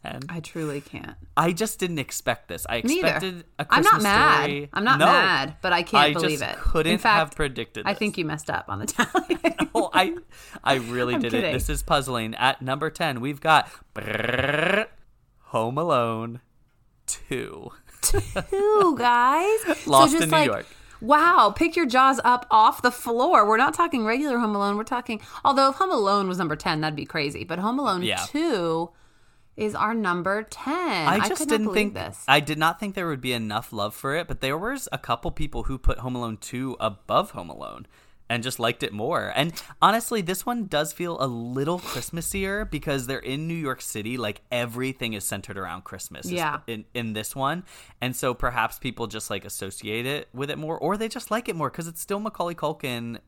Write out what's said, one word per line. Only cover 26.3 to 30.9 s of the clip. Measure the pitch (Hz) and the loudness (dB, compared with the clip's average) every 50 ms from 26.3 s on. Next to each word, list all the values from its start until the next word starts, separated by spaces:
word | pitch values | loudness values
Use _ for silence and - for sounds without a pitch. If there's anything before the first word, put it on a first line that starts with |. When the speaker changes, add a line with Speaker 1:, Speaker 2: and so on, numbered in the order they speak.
| 180 175 | -2 -2
Speaker 2:
number | 185 151 151 | -2 -2 -4
ten, | 151 - 185 160 151 | -2 -2 -2 0 0
that'd | 156 156 156 | 0 -2 -2
be | 151 156 | -4 -8
crazy. | - - 160 143 147 151 139 - | -6 -4 -2 -2 -2 -4 -6 -8
But | 180 - 175 | -6 -6 -4
Home | 190 220 247 269 | -2 -2 -2 0
Alone | 285 226 190 180 | 0 0 0 0
Speaker 1:
Yeah. | 180 214 185 185 180 - | 0 -2 -2 -2 -4 -4
Speaker 2:
two | - 294 330 339 254 190 170 165 160 165 170 170 _ _ _ _ _ _ _ _ _ _ _ _ _ | -2 -2 0 0 0 0 0 0 0 -2 -2 -6 _ _ _ _ _ _ _ _ _ _ _ _ _
is | - 214 214 208 | -6 -6 -4 -2
our | - - 214 226 | -2 -2 -2 0
number | 226 214 185 175 180 170 190 196 214 | -2 0 0 -2 0 0 -2 -2 -2
ten. | 214 214 - - - 262 302 359 359 311 | -4 -8 -14 -10 -6 -4 -4 -2 -2 -2